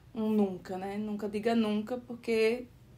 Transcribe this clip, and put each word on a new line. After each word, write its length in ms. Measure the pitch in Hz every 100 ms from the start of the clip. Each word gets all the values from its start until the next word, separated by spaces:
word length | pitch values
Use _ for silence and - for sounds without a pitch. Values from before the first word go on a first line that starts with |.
| -
um 140 | 226 220
nunca, 480 | 214 196 180 - 185
né? 220 | 196 202
Nunca 280 | 214 208 214
diga 280 | 208 220
nunca, 420 | 233 214 208 214 247
porque 720 | - 233 - 226 220 247 247 - -